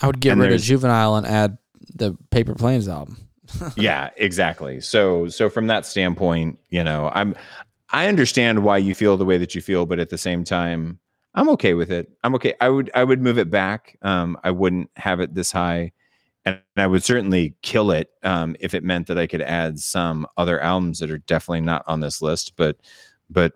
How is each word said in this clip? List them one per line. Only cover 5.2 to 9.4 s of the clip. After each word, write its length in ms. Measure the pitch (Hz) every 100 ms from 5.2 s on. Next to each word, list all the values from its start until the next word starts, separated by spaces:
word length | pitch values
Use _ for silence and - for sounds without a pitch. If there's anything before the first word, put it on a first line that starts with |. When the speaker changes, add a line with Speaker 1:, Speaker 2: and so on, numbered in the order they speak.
| 85
Speaker 2:
so 200 | - 107
from 180 | 117 113
that 180 | 107 -
standpoint, 760 | 98 90 82 90 82 80 - _
you 140 | 87
know, 260 | 82 76 76
I'm, 200 | 98 104 87 - - - _ _
I 160 | 135 190
understand 520 | 185 123 131 117 110
why 140 | 101 101
you 160 | 98
feel 220 | 95 104 95
the 80 | 95
way 120 |
that 180 | 90